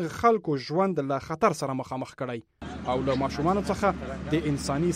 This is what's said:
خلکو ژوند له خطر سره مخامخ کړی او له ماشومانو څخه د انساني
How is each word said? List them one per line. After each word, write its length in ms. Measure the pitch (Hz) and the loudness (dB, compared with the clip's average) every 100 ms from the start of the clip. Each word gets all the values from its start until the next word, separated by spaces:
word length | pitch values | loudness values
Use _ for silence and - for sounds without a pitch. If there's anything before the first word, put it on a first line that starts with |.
| 165 - | 0 2
خلکو 420 | 233 220 165 143 120 | 4 4 2 -2 0
ژوند 340 | 156 196 156 135 | 2 2 2 0
له 60 | 135 - | -2 -4
خطر 280 | 160 220 - | 2 2 2
سره 160 | 139 131 | -2 -4
مخامخ 320 | 127 131 127 - | -4 -6 -8 -6
کړی 200 | 127 120 - - - - - | -6 -6 -10 -16 -12 -8 -2
او 40 | 131 135 | 0 2
له 80 | 135 | 2
ماشومانو 420 | 135 147 160 196 190 | 0 0 2 2 0
څخه 180 | 185 202 185 - 135 - | 0 2 0 -4 -8 -2
د 160 | 151 151 | 0 0
انساني 400 | 143 - 143 175 | -2 0 0 2